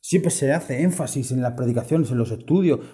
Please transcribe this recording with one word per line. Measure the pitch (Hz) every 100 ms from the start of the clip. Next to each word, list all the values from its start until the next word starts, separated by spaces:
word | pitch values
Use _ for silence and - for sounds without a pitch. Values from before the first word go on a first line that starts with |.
Siempre | - 180 170
se | - 135
hace | 156 - 127
énfasis | 175 175 143 139 123
en | 127
las | 123
predicaciones, | 123 123 120 117 160 131
en | 123
los | 117
estudios, | - - 175 180 139 -